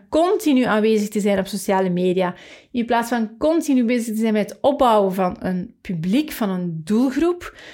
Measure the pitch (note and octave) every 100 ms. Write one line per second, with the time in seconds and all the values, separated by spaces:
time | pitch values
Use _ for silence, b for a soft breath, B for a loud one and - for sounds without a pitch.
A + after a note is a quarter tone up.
0 | - D4+ F4 G#4 D#4 B3+ B3 G#3+ A3 A3
1 | G#3 G#3+ G3+ G3 F#3+ G3 - F#3+ F#3+ F3+
2 | F#3 F3+ F3+ F3+ B B B B3 A#3 B3
3 | A#3 A#3+ G#3+ - D4+ E4 - B3+ A#3 B3
4 | A3+ G#3+ A3+ G#3+ G3+ - B3+ C#4 B3+ G#3+
5 | G3 F#3 F3+ - F#3 F#3 - - - E3+
6 | F3 A#3+ D4+ - A#3 F3+ F3+ D#3+ D#3 G#3+
7 | C4+ C4+ E4 F4 - B B